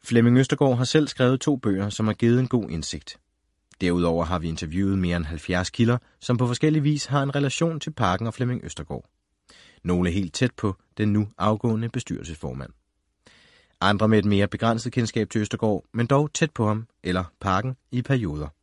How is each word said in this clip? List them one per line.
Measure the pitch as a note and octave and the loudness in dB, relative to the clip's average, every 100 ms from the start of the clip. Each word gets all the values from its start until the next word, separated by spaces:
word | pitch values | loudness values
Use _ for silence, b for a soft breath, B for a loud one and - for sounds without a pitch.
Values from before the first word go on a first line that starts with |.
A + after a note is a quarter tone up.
Flemming | - A#2 A#2 B2 | 2 4 6 6
Østergaard | C3 D3 C#3 A#2+ | 4 2 2 2
har | B2+ | 2
selv | D#3 C#3+ | 2 0
skrevet | - B2 C3 | 0 2 2
to | - C3+ | 0 0
bøger, | A2 G2 G2+ | 0 -2 -4
som | - A2 | -2 -2
har | |
givet | G#2 A#2 B2 | 2 2 2
en | B2+ | 2
god | B2 G2+ | -2 -2
indsigt. | E2 D2+ D#2 - - _ _ _ _ _ _ | -6 -8 -10 -14 -20 _ _ _ _ _ _
Derudover | F2+ F2 E2+ E2 E2 | 0 2 2 0 0
har | F2+ | -2
vi | E2 | -4
interviewet | E2 D#2+ E2+ G2 G2 | -6 -6 -2 0 0
mere | F2+ F2 | 0 -2
end | D#2 | -4
halvfjerds | D#2+ - F2+ F#2 | -8 -4 -2 -2
kilder, | - A#2 A#2+ b b | 0 2 2 b b
som | - B2 | -2 0
på | A#2+ | 0
forskellig | A#2+ D#3 D#3 | 0 0 2
vis | D3 D3 - | 2 0 -2
har | C#3 | -2
en | C#3 C#3+ | 0 -2
relation | C#3+ - E3 D#3+ | -2 0 -2 -2
til | E3 | -10
Parken | D3+ G2+ F#2 A2+ | -2 0 0 -2
og | |
Flemming | - B2 B2 | -2 -4 -4
Østergaard. | - - - B1+ - _ _ _ _ b b b | -8 -12 -10 -10 -12 _ _ _ _ b b b
Nogle | F2 F2+ F2+ | -2 2 2
helt | F#2 F#2 | 0 -2
tæt | - B2+ - | 0 -2 0
på | G#2 F#2+ _ - | -4 -4 _ -2
den | G#2+ | 0
nu | G#2 G#2 - | 2 -2 -2
afgående | G2+ G#2+ A#2+ A2 A2+ | 0 0 0 -2 -4
bestyrelsesformand. | A#2 - D2+ E2 D#2+ D2+ B1+ C2+ - _ _ _ _ b b b b b b | -6 -8 -8 -8 -10 -10 -10 -12 -18 _ _ _ _ b b b b b b
Andre | F#2+ G2+ G#2+ | 0 4 4
med | G#2+ | 4
et | G2+ | 6
mere | G2+ G2+ | 4 2
begrænset | - A#2 A2+ A#2+ | 0 0 0 -2
kendskab | - A2+ A#2 G#2 | -2 -2 -2 -2
til | A2 | -2
Østergaard, | G#2 - A2 G2+ _ | -4 0 0 0 _
men | A2+ A#2+ | -4 2
dog | C3+ D3 | 2 2
tæt | - D#3 | -2 -4
på | - G#2+ | 0 -2
ham | G#2+ A#2 _ | -2 -6 _
eller | - F#2 F#2 _ | -4 -2 -4 _
Parken | G2+ F#2 B2 C3 _ | 0 0 -2 -8 _
i | B2 | -6
perioder. | A#2+ C3+ F#2+ D2+ D#2 _ | -2 -2 0 -6 -8 _